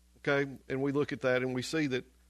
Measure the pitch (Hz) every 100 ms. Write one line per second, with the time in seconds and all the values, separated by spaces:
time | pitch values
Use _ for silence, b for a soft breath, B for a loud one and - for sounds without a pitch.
0 | _ - - 143 139 127 - 135 139 139
1 | 143 135 131 127 127 127 120 160 147 127
2 | - _ _